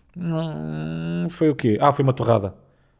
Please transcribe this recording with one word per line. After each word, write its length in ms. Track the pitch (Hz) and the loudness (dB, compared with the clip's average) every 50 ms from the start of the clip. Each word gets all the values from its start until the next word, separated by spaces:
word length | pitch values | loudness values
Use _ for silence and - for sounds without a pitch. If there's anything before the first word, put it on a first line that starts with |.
| _ _ - | _ _ -12
Hum, 1080 | 180 175 170 165 160 165 160 151 151 156 156 156 156 156 160 165 165 165 165 170 175 175 170 | -8 -6 -4 -2 -2 -4 -4 -6 -8 -8 -8 -6 -6 -6 -6 -6 -6 -6 -6 -4 -4 -4 -4
foi 200 | - - 165 156 | -2 0 2 2
o 40 | 139 | 2
quê? 220 | - - 117 104 107 | 2 2 2 2 4
Ah, 120 | 143 147 | 4 4
foi 120 | 139 - 139 | 4 4 2
uma 80 | 135 | 2
torrada. 420 | 127 - 117 117 113 107 98 95 - - _ _ _ _ _ _ _ | 2 2 2 2 2 2 2 -2 -8 -12 _ _ _ _ _ _ _